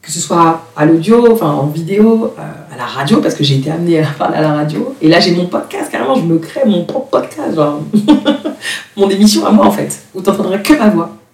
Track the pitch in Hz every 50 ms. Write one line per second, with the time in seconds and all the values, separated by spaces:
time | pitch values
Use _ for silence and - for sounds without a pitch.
0 | - - - 170 - - 185 170 165 165 165 - - - - 151 151 156 165 165
1 | 160 208 226 240 240 226 220 - 214 202 196 - 139 151 151 165 165 165 196 208
2 | 214 226 226 220 - - - - 156 151 - - - - - - - - - 127
3 | - - 220 302 - 165 156 - 147 139 135 135 135 156 160 165 175 170 165 156
4 | 156 151 - - - - - - 156 151 151 151 151 151 - - 247 262 - -
5 | 170 156 170 175 196 185 175 175 180 - - - - - - - - - - -
6 | - - - - 160 170 165 160 - - - 294 269 214 196 175 170 - - 262
7 | - - - - - - - 311 - - - 320 294 294 294 302 - - - -
8 | - - 294 - - 285 294 - - 311 - - - - - - - - _ 208
9 | 196 196 190 190 214 214 214 - 208 - 214 214 196 208 208 - - - - -
10 | - - - 185 180 196 - 214 196 180 190 208 - - 294 247 220 208 170 165
11 | 170 - - - _ _